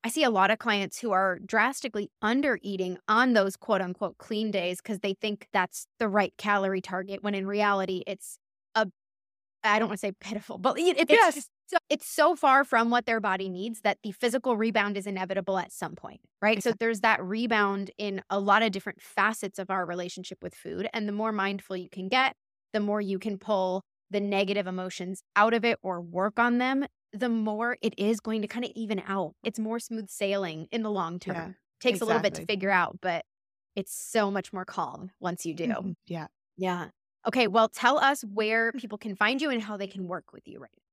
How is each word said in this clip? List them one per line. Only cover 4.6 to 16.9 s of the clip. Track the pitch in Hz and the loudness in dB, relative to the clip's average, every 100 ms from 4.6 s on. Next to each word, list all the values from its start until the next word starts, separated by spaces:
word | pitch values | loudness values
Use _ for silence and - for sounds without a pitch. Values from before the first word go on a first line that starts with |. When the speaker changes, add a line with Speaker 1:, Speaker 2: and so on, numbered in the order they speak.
| 175 180 | -2 -6
Speaker 1:
'cause | - 202 | -6 -4
they | 202 | -4
think | 190 214 202 - | -2 -4 -6 -2
that's | 202 185 - - _ | 0 0 -4 -16 _
the | 220 | 2
right | 202 190 - | 2 2 -2
calorie | 208 202 196 190 | 0 2 2 -2
target, | - 185 190 196 | -4 -6 -6 -6
when | 208 | -4
in | 196 190 | -2 -2
reality, | 202 208 202 190 185 - | 0 2 2 0 -4 -6
it's | 190 - - _ _ _ | -10 -12 -18 _ _ _
a, | 226 214 _ _ _ _ _ _ _ | 0 0 _ _ _ _ _ _ _
I | 220 214 | 2 2
don't | 226 | 2
wanna | 202 | -2
say | 202 190 | -4 -6
pitiful, | - 214 - 190 | -8 -10 -8 -2
but | 247 262 | 0 4
it, | 349 285 | 2 4
it, | |
it's | 320 | 6
Speaker 2:
Yes. | 453 381 294 | 8 8 4
Speaker 1:
just | - _ _ | -12 _ _
so, | 349 _ | -2 _
it's | 302 - | -4 -2
so | - 311 339 | 4 4 6
far | 285 269 | 6 6
from | 277 233 233 | 6 2 4
what | 240 233 | 2 2
their | 226 | 0
body | 202 190 190 | 0 -2 -4
needs | 180 214 226 | -6 -8 0
that | 208 - | 0 0
the | 214 | -6
physical | 185 247 247 262 220 | -2 0 2 0 2
rebound | 226 220 202 202 | 2 2 0 -2
is | 202 | -4
inevitable | 190 185 196 185 190 | -4 -2 -2 0 -2
at | 175 | -2
some | - 165 | -8 -8
point, | 170 - - _ _ | -8 -16 -18 _ _
right? | 208 214 | 2 2
So | 233 | 0
Speaker 2:
Exactly. | 220 | 0
Speaker 1:
there's | 226 | -2